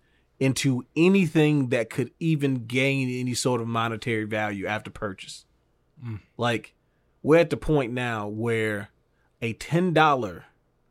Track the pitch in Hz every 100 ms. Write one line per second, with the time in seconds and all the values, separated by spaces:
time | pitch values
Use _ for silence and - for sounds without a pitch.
0 | _ _ _ - 135 127 139 123 - 151
1 | 180 196 170 160 151 147 127 123 113 -
2 | 120 - 160 156 139 131 113 127 135 139
3 | 127 127 127 120 131 123 117 117 113 110
4 | - 110 107 107 107 101 92 107 107 -
5 | 104 95 - - _ _ _ _ _ _
6 | 120 110 _ - 120 113 - _ _ _
7 | _ _ 131 160 165 - - 151 117 123
8 | 123 113 104 107 117 113 110 104 101 _
9 | _ _ _ - 117 110 - 170 185 160
10 | 156 135 104 80 - _ _ _ _